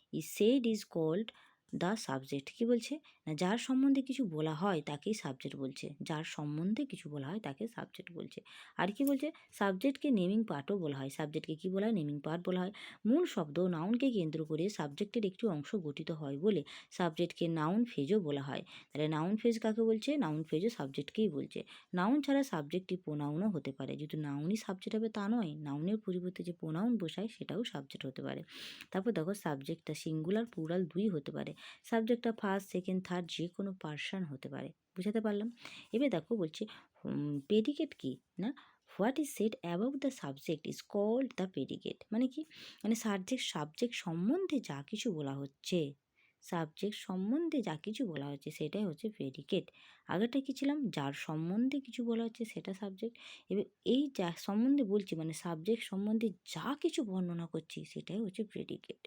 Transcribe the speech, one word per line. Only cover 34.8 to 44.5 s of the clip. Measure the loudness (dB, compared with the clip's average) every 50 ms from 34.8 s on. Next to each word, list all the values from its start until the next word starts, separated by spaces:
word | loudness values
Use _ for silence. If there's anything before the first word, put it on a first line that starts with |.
| _ _
বুঝাতে | _ -4 -2 0 0 2
পারলাম? | 2 2 0 0 -2 -4 -6 -10 -14 -16 -16 -16 -8 -2
এবার | 2 4 4 4
দেখো | 4 2 0 0 0
বলছে, | 0 0 0 -2 -4 -6 -8 -8 -14 -20 _ _ _
উম, | -4 -2 0 0 0 0 -2 -4
প্রেডিকেট | 0 4 4 6 6 4 2 0 -2 -2 -4
কী? | -6 -6 -6 -6 -6 _ _ _ -4
না, | -4 -4 -4 -6 -12 -20 _ _ _ -10
"What | -2 2 2 2 2
is | 0 -2 -2
said | 0 0 0 0 0 -2 -4
about | -2 0 0 0 0 0
the | 0 -2 -2
subject | -2 -2 -6 -6 -6 -6 -4 -4 -4 -2
is | -4 -6 -8 -8 -8
called | -4 0 2 2 4 4 2 2 0 0
the | -2 -4 -2
predicate।" | -2 -4 -4 -4 -6 -6 -6 -8 -8 -8 -8 -4
মানে | 0 0 0 0
কি? | 0 -6 -10 -10 -14 -18 -18 -18 -14 -4
মানে | 0 0 0
সাবজেক্ট, | 2 2 0 0 0 0 -2 -2 -2 -2
সাবজেক্ট | -2 -2 -2 -4 -4 -2 -2 -2 0 0
সম্বন্ধে | -4 -4 -2 0 2 2 2 4 2 2 2